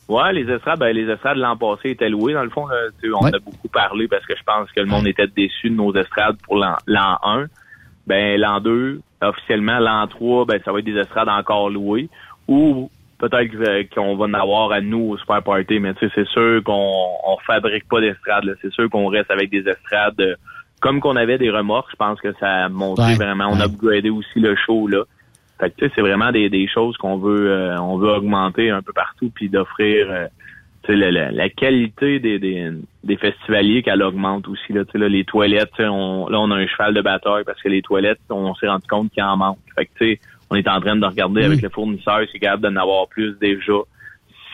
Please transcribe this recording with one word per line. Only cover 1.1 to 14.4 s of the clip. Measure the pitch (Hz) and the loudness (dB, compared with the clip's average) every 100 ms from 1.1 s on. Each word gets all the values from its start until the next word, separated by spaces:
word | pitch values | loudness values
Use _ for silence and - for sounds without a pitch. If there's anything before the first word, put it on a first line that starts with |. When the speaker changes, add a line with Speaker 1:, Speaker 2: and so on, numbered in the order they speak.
| 104 135 139 | -2 -2 0
Speaker 1:
l'an | 123 113 | -2 0
passé | 110 104 135 | -2 -2 -4
étaient | 123 110 | -2 0
louées. | 107 120 | 0 0
Dans | 151 | -2
le | 120 | -4
fond, | 147 143 | -6 -4
là, | 123 113 - | -4 -6 -6
tu | 113 | -4
sais, | 104 | 0
on | |
Speaker 2:
Ouais. | - | 0
Speaker 1:
a | 196 | 0
beaucoup | - - - | -6 -14 -6
parlé | 120 98 104 110 | -2 -2 -2 -2
parce | 98 - | -2 -4
que | 95 | -6
je | |
pense | - 107 101 104 | -2 -2 -2 -4
que | |
le | 101 | 0
monde | 104 101 | 0 0
était | 95 101 | 0 0
déçu | 101 98 - 117 | 0 -2 -2 -2
de | 113 | 0
nos | 101 95 | 0 0
estrades | 92 104 107 107 | -2 0 -2 -2
pour | - 101 | -2 0
l'an, | 95 80 - | 0 -2 0
l'an | 104 98 92 | 2 2 0
un. | 101 117 151 - - - - - - | 0 -2 -4 -12 -20 -20 -20 -12 -2
Ben, | 98 104 101 | 0 2 2
l'an | 104 101 | 2 0
deux, | 110 120 131 139 - _ | 0 0 -2 -6 -14 _
officiellement, | 101 - - 107 107 120 | -4 -2 -2 0 0 2
l'an | 113 107 104 | 2 0 -2
trois, | - 117 123 113 | -4 0 2 2
ben, | 101 98 | 0 -2
ça | |
va | 101 | -4
être | 110 | -2
des | 104 | -4
estrades | 98 110 110 | -2 -2 0
encore | 101 101 104 101 | 0 0 0 0
louées. | 101 101 110 165 - - - - | -2 -2 -2 -4 -12 -20 -10 0
Ou | 139 156 131 131 - _ - | 4 4 2 -4 -14 _ -6
peut-être | 113 123 117 | 0 0 0
que, | 110 110 98 98 107 | -2 0 0 -2 -2
qu'on | 101 98 | -2 0
va | 104 | 0
en | |
avoir | 104 | 0